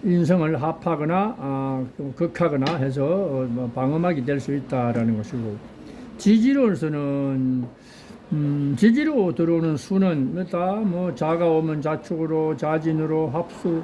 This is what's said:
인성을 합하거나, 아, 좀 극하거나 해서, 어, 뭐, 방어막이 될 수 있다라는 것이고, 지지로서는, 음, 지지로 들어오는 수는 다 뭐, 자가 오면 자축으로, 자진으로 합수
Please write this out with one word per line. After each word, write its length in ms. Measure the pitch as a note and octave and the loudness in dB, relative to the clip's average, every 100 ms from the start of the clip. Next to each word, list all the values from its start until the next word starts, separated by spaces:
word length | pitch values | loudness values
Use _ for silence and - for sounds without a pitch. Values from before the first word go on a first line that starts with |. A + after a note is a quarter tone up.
인성을 560 | G#3+ F3 E3 F3+ D#3 D#3 | 4 2 4 4 4 0
합하거나, 760 | D3+ D#3+ - D#3+ D3+ F3+ G#3 A#3 | -2 -2 -2 -2 0 0 0 -4
아, 460 | C#3 C3+ C3+ C3 B2+ - | -6 -4 -2 -4 -6 -8
좀 160 | C#3+ B2+ | -10 -4
극하거나 600 | E3+ - E3+ C#3+ C3 E3+ | -4 0 0 2 0 0
해서, 280 | C3+ C3+ | -2 0
어, 420 | C#3 F#3 F#3 C3+ C3 | 0 0 0 -2 -2
뭐, 220 | A#2 B2 | -2 -4
방어막이 500 | A#2 C3 D#3 F3 D#3+ | -2 0 2 0 0
될 160 | B2+ C#3+ | -2 -2
수 140 | A#2+ | -2
있다라는 600 | C#3+ C3 C3 A#2+ A#2 A2+ A2 | -6 -2 -2 0 0 0 0
것이고, 400 | G#2+ B2+ A2+ G#2 - - - - - - | -2 -6 -6 -8 -14 -20 -18 -18 -18 -2
지지로서는, 1500 | - A3 A#3 C#4 A#3+ E3+ D#3 D3 C#3+ C#3 C#3 C3+ C3 B2+ A#2+ - - - - - - | 4 6 6 4 4 2 0 -2 -2 0 0 0 0 0 -4 -10 -20 -20 -20 -20 -4
음, 420 | D#3 D3 C#3+ C#3+ C#3 | -2 0 0 0 4
지지로 560 | G#3+ A#3 D#4 C#4+ F#3 | 4 6 2 2 0
들어오는 420 | D3+ E3 E3+ E3 D3+ | 2 2 2 2 -2
수는 680 | - F#3+ F#3+ D#3+ C3 E3 F3+ | 0 2 2 2 0 -2 -4
다 220 | F3 F3+ G3+ | -2 -2 0
뭐, 380 | G#3+ F3 F3+ | -2 -2 -2
자가 320 | - D#3 E3+ E3+ | -2 0 2 4
오면 360 | D#3+ D#3+ D3+ | 2 2 -2
자축으로, 760 | D3 D#3 - E3+ D#3+ D#3+ D#3 D3 | -2 -4 -4 -4 -2 0 0 -2
자진으로 720 | D3+ D#3+ D#3+ D#3 D#3 D#3 D#3+ | 0 0 0 0 0 0 0
합수 540 | D3 - - G3 E3 | -2 -6 -4 -2 -2